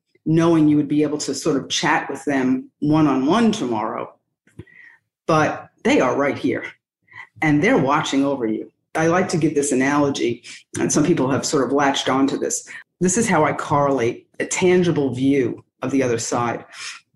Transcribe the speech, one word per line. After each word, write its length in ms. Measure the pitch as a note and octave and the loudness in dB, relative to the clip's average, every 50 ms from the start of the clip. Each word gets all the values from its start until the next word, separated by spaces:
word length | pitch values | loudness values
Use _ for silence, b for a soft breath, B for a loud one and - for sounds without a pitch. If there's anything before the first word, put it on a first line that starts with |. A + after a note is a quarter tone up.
| _ _ _ _ - | _ _ _ _ -2
knowing 400 | D#3 D#3+ E3 E3 E3+ E3+ D#3+ D3+ | 0 2 4 4 4 6 6 6
you 100 | D3+ D3 D3+ | 6 4 4
would 100 | D3 C3+ | 2 2
be 160 | D3 D3 D3+ | 0 0 0
able 140 | C#3+ D3 D3 | 0 -2 -4
to 140 | - - C#3 | -6 -6 -6
sort 300 | - - E3 C3+ C3 B2+ | -4 -2 -2 -2 -2 -2
of 60 | - | -4
chat 420 | - - - D3 D#3 - - - | -4 -2 0 0 0 0 -2 -4
with 140 | - - - | -10 -8 -4
them 440 | D3 C#3+ C3+ B2+ B2+ C3 C3 - - _ - | -4 -2 0 0 0 0 -2 -4 -8 _ -4
one-on-one 720 | - D3 D3+ D#3+ D#3 C#3+ C3 C3 C3 D3 F#3 A3+ A#3 A3 - | 0 2 4 4 4 4 2 2 2 2 2 4 4 2 2
tomorrow, 600 | - D3 B2 A2+ G#2+ A2 A2 A#2+ B2+ - - - _ _ _ _ _ _ _ _ B B B B B B B B B B B _ _ _ - | 0 -2 -4 -4 -4 -4 -4 -6 -8 -10 -12 -14 _ _ _ _ _ _ _ _ B B B B B B B B B B B _ _ _ 0
but 420 | E3 D#3 D3 C#3 - - - - _ _ - | 2 2 2 0 -2 -6 -12 -18 _ _ -2
they 180 | - D4 A#3 | 0 2 2
are 160 | C#3+ B2+ B2 | 2 0 0
right 220 | C3 C#3 C#3 A#2 G#2+ | 0 -2 -2 -2 -2
here 260 | - - - - - - - _ _ _ _ _ _ B B B B B B - D#3+ | -4 -4 -4 -4 -6 -10 -16 _ _ _ _ _ _ B B B B B B -4 0
and 200 | D#3 D3 D3 E3 | 2 2 4 4
they're 140 | A3+ C4+ | 4 2
watching 480 | G3+ C#3 C3 C#3+ D#3 D#3 - C#3 C3+ C#3 | 2 2 2 0 0 -2 -2 0 0 0
over 220 | C#3+ C#3 B2+ A#2 | 0 -2 -2 -2
you. 260 | A2 G#2+ G#2+ G#2 - _ _ _ _ - | -4 -4 -4 -6 -10 _ _ _ _ -4
I 140 | D#3+ D#3+ E3 | -2 0 2
like 200 | E3 F#3 F#3+ - | 2 0 0 0
to 80 | - | -2
give 180 | D#3+ D#3+ D3+ D3+ | 0 0 0 0
this 160 | D3 C#3+ - | 0 0 0
analogy, 720 | C#3 C3 C3 C#3 D3 D3 C#3+ C#3+ C3+ C#3 C3+ A#2+ A#2 - B B B B B B - - | 0 0 0 0 2 0 0 0 0 -2 -2 -4 -4 -6 B B B B B B -8 -4
and 100 | E3 F3 | -2 0
some 140 | - E3 D3 | 2 2 2
people 260 | F3+ E3 C#3+ C3 C3 | 2 2 0 0 -2
have 140 | C#3 A#2+ - | -2 -2 -2
sort 180 | - - C#3+ B2+ | -2 -2 -2 0
of 60 | A#2+ C#3 | 0 0
latched 360 | C#3 C#3 C#3 C3+ - - C3+ | 0 0 0 0 -2 -2 -2
onto 300 | B2+ C3 C3+ C3+ - - | 0 0 0 0 0 -2
this. 280 | - C#3 - - - B B B B B _ - F3 | -4 -4 -6 -6 -8 B B B B B _ -2 -2
This 160 | F#3 F#3 - | 0 0 0
is 100 | - D#3 | 0 2
how 160 | F#3 D#3 D3+ | 2 2 2
I 80 | C#3+ C#3 | 2 0
correlate 720 | - - - D#3 C#3+ C#3+ C#3 C#3 B2+ A#2 A#2+ - - - _ _ - | -4 -4 -2 0 2 2 2 0 0 0 -2 -4 -6 -12 _ _ -8
a 60 | C3+ | -8
tangible 680 | - - - F#3 F3+ F3+ F3+ F3 E3+ D3+ D3 C#3 C3+ A#2+ | -6 -4 0 2 4 4 4 4 2 2 0 0 -2 -2
view 500 | B2 C3+ C3+ C#3 C#3+ B2 A2 - - - _ _ _ - | 0 0 2 2 2 0 -2 -4 -8 -14 _ _ _ -6
of 80 | C3 | -2
the 120 | C3+ C3+ B2+ | 0 0 0
other 140 | B2 A#2 | 0 0
side. 480 | A2 - - - B2 A#2+ A#2 A#2 - - - B B B B B B B B _ | -2 -4 -4 -2 -2 -2 -2 -4 -6 -8 -14 B B B B B B B B _